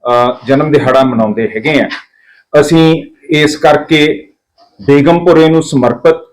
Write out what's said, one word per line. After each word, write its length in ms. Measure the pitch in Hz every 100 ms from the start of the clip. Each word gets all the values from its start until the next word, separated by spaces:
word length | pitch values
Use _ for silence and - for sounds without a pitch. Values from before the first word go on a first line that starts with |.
| 120
ਅ, 240 | 120 123 123 117
ਜਨਮ 260 | 135 147
ਦਿਹਾੜਾ 320 | 143 131 131
ਮਨਾਉਂਦੇ 440 | 131 120 110 104 110 110
ਹੈਗੇ 240 | 113 147
ਆ, 80 | 101 - - _ _ _ _ 147
ਅਸੀਂ 440 | 147 165 160 160 - _ -
ਇਸ 260 | 151 151 151
ਕਰਕੇ 760 | 160 151 - 156 151 101 - _ _ _ _ _ 101
ਬੇਗਮਪੁਰੇ 640 | 143 143 175 175 160 160
ਨੂੰ 140 | 160
ਸਮਰਪਿਤ 540 | 160 143 120 120 170 160 -